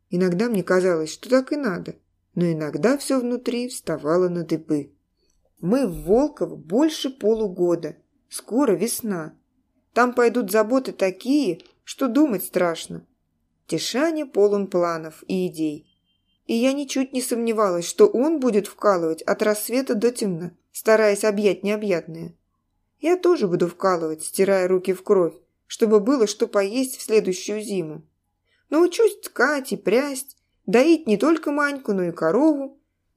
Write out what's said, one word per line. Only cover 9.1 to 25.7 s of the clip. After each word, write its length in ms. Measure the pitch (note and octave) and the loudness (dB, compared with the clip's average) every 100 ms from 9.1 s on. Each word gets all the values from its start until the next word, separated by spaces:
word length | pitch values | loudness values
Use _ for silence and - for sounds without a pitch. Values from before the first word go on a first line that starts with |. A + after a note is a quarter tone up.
| F#3 D#3 - _ _ _ _ _ | -6 -8 -16 _ _ _ _ _
Там 180 | A#3 B3 | 0 0
пойдут 380 | B3 A#3 A#3+ G3 | 2 2 2 0
заботы 420 | G#3+ G#3+ C4 C4 | 0 2 0 -2
такие, 680 | - F#3+ F#3 A#3+ D4 A3 E3 - _ | -2 -4 -2 0 0 0 -4 -10 _
что 260 | - - C4+ | -14 -4 0
думать 360 | A#3+ D4+ F#3 | 2 2 0
страшно. 600 | - - F3 D#3+ - E3+ - _ _ _ _ _ - | -2 0 0 -2 -8 -14 -16 _ _ _ _ _ -8
Тишаня 600 | D#3+ - A#3+ E4 D#4 C#4 | -6 -4 -2 0 -2 -2
полон 400 | G3 G3+ G3+ F#3+ | 2 4 2 0
планов 580 | F3+ F3 E3 D#3+ - - | 0 0 -2 -8 -12 -4
и 200 | F#3 F#3 | -2 -2
идей. 400 | D#3+ D#3 D3 - _ _ _ _ _ - | -2 -4 -6 -14 _ _ _ _ _ -4
И 80 | |
я 180 | A3+ C4 | 0 0
ничуть 400 | C#4 C4+ C4+ C4 | 0 -4 -4 -4
не 100 | B3+ | -4
сомневалась, 640 | B3+ A#3 A#3 A3 G3+ F3 E3+ | -4 -2 -2 0 0 0 -2
что 200 | - G3+ | 4 6
он 320 | A3 D4 D#4+ | 4 0 0
будет 280 | B3+ G3+ G3 | 0 0 -2
вкалывать 560 | - G#3 F#3 E3 D#3+ | -2 0 2 0 -2
от 200 | - - | -2 0
рассвета 520 | G#3+ G#3 - B3 C4 | 0 -2 -2 -2 -2
до 180 | G#3+ A#3 | 0 0
темна, 440 | B3+ G#3 E3 F3 - _ | 0 -4 -4 -8 -14 _
стараясь 540 | - G#3+ A3 G#3+ G3+ | -4 2 4 4 2
объять 400 | G#3+ G3+ G#3 F3 | 0 2 0 0
необъятное. 720 | G3 G#3+ G#3+ E3+ D#3+ E3 E3+ - _ _ _ _ _ _ | -2 -2 -2 -2 -4 -12 -14 -18 _ _ _ _ _ _
Я 160 | D#4 F4+ | 0 2
тоже 320 | F4 E4 G3 | 2 2 2
буду 180 | E3+ F3 | 0 0
вкалывать, 560 | - F#3+ F3 D#3+ D#3 | 0 0 0 -2 -6
стирая 460 | - - F#3+ G3 F3+ | -4 0 2 2 2
руки 240 | F#3 F#3 | 0 0
в 100 | F#3 | -2
кровь, 320 | - G3 E3 - _ _ | 2 2 2 -2 _ _
чтобы 340 | - | -14